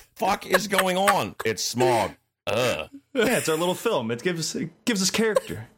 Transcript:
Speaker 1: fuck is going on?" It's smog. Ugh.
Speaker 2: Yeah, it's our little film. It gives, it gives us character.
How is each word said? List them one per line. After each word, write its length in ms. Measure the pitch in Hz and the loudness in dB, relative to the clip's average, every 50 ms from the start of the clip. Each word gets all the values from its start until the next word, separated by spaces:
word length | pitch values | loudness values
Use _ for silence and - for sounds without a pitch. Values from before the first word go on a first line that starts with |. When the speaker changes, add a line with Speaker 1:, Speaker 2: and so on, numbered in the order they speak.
| - _ _ | -20 _ _
Speaker 1:
fuck 300 | - 226 185 202 208 - | -2 0 0 0 -2 0
is 220 | - 180 185 208 | 0 0 0 0
going 300 | 202 196 185 190 185 180 | 0 0 0 2 2 2
on?" 380 | 185 196 202 202 170 120 98 104 - - | 2 4 4 4 2 0 -2 -4 -4 -2
It's 180 | 110 107 - - | -2 -2 -2 -4
smog. 480 | - - 120 127 123 120 113 98 87 - - _ _ _ _ _ | -4 0 2 4 4 4 4 2 0 -4 -10 _ _ _ _ _
Ugh. 440 | 101 101 113 127 117 90 76 76 - - 277 - _ - | -4 -2 0 0 0 -2 -2 -6 -10 -14 -20 -18 _ 0
Speaker 2:
Yeah, 220 | 269 214 262 233 | 0 2 2 2
it's 120 | 156 127 - | 2 0 0
our 60 | 160 | 0
little 160 | 156 175 180 180 | 0 0 0 -2
film. 360 | - - 233 208 143 117 110 | 0 0 0 0 0 0 -2
It 100 | 120 117 | -4 -2
gives, 340 | - 180 180 165 156 - - | -2 -2 -2 -2 -4 -6 -4
it 140 | - - 156 - _ _ | -6 -6 -8 -10 _ _
gives 160 | - 233 185 | -2 0 2
us 80 | 190 - | 0 0
character. 560 | - - 226 220 202 - - - 82 107 113 - _ | 0 0 0 2 0 0 -2 -2 -8 -10 -12 -14 _